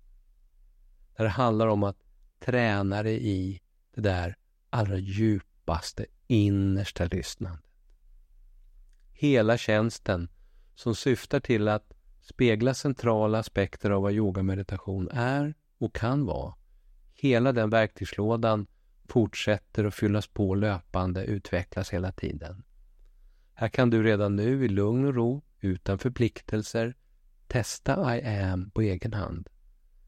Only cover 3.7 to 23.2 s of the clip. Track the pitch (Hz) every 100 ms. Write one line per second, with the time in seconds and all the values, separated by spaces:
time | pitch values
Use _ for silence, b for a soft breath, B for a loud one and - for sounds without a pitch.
3.7 | _ _ - 104 90 87 - _ _ _
4.7 | 117 101 95 98 98 110 101 - _ -
5.7 | 82 - - 104 _ - 117 101 98 98
6.7 | 95 98 - 87 92 - - 87 82 _
7.7 | _ _ _ - - _ - - - -
8.7 | - - - - - 147 127 107 120 -
9.7 | 107 113 - - 90 85 - - - -
10.7 | - 120 107 139 117 - 143 - 113 107
11.7 | 107 _ - _ - - - 123 107 127
12.7 | 131 147 127 117 110 107 110 107 - 95
13.7 | - 104 98 101 104 104 95 95 95 95
14.7 | 98 - 95 92 120 123 143 147 - _
15.7 | - 113 - 117 143 113 69 85 - _
16.7 | - - - - - 139 117 131 120 107
17.7 | 113 107 - 95 - 107 117 113 107 101
18.7 | _ _ _ - 123 104 - - 104 _
19.7 | - 104 - 104 101 - - 98 98 107
20.7 | 95 - 92 92 90 95 101 - 90 -
21.7 | - 95 87 92 - - - 80 98 -
22.7 | - - _ - _